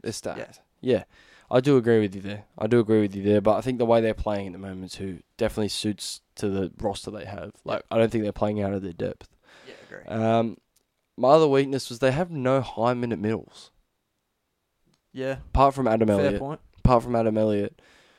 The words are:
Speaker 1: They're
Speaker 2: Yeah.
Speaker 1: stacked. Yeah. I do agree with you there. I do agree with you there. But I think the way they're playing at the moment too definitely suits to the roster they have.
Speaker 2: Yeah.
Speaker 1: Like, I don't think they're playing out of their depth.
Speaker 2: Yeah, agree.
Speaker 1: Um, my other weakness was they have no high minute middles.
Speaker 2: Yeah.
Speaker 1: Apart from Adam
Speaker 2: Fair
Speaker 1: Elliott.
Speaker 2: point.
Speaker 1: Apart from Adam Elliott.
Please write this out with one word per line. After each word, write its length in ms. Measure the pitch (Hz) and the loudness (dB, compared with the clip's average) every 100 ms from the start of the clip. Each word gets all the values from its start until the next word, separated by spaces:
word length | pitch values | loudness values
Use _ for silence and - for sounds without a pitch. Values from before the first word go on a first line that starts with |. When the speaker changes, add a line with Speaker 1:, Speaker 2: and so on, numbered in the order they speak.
Speaker 1:
They're 80 | - - 98 - | -10 -10 -10 -10
Speaker 2:
Yeah. 60 | - | -12
Speaker 1:
stacked. 100 | - _ _ | -18 _ _
Yeah. 220 | 127 110 - _ _ _ _ | 0 0 -2 _ _ _ _
I 80 | 127 | 0
do 160 | 135 135 | 4 4
agree 220 | 113 113 | 4 4
with 140 | 104 95 | 2 -4
you 60 | |
there. 240 | 101 104 - - | -12 -12 -14 -8
I 100 | 110 | 0
do 120 | 120 | 2
agree 200 | 107 110 | 4 2
with 140 | 104 98 | 2 0
you 80 | |
there. 160 | 98 104 | 2 4
But 160 | 101 98 | 4 2
I 40 | |
think 160 | 127 123 | 0 -2
the 80 | 117 | 2
way 160 | 117 | 4
they're 120 | 110 | 2
playing 340 | 110 107 101 98 | -2 -4 -4 -6
at 60 | |
the 60 | 87 | -12
moment 320 | 98 92 92 | -12 -12 -12
too 300 | - 98 87 - - | -12 -12 -12 -16 -4
definitely 320 | 110 - 101 | -4 -2 -4
suits 520 | - 107 98 - - _ - | -4 -4 -6 -8 -14 _ -8
to 140 | 104 | -4
the 220 | 98 95 - | -2 -4 -4
roster 320 | 110 101 - | -6 -6 -10
they 140 | 104 95 | -12 -12
have. 260 | 101 104 - | -14 -14 -14
Speaker 2:
Yeah. 100 | - | -8
Speaker 1:
Like, 100 | 107 - | -8 -2
I 60 | 113 | 0
don't 140 | 113 | 2
think 120 | 113 | 0
they're 80 | 104 | -4
playing 280 | - 104 107 | -2 -2 -2
out 120 | 98 | -2
of 80 | 98 | -4
their 120 | 92 | -8
depth. 360 | 85 - - - _ _ - - | -8 -8 -8 -18 _ _ -20 -20
Speaker 2:
Yeah, 60 | - - | -20 -20
agree. 160 | - - | -18 -10
Speaker 1:
Um, 500 | 110 110 117 113 - _ _ _ _ _ - | -2 0 2 0 -6 _ _ _ _ _ -2
my 140 | 123 | 4
other 180 | 156 156 | 6 6
weakness 420 | 135 139 135 - | 4 2 -2 -6
was 100 | 120 | -2
they 120 | 131 | 0
have 200 | 139 180 | 0 -2
no 280 | 156 127 135 | -2 0 0
high 340 | 123 - 117 123 | -2 -2 0 0
minute 240 | 120 92 | -2 -2
middles. 520 | 104 110 - - - _ _ _ _ _ _ _ _ _ _ _ _ _ _ | -2 -4 -6 -20 -20 _ _ _ _ _ _ _ _ _ _ _ _ _ _
Speaker 2:
Yeah. 240 | 131 131 131 - | -10 -8 -8 -2
Speaker 1:
Apart 220 | 127 139 135 | 4 4 4
from 120 | 120 | 2
Adam 200 | 113 110 | 2 4
Speaker 2:
Fair 120 | 98 | 4
Speaker 1:
Elliott. 200 | 95 101 | 2 -2
Speaker 2:
point. 200 | 139 156 _ _ | -6 -12 _ _
Speaker 1:
Apart 240 | - 120 | 4 4
from 120 | 120 117 | 4 0
Adam 220 | 113 107 | 0 2
Elliott. 440 | 110 104 101 - _ _ _ | 2 0 -4 -10 _ _ _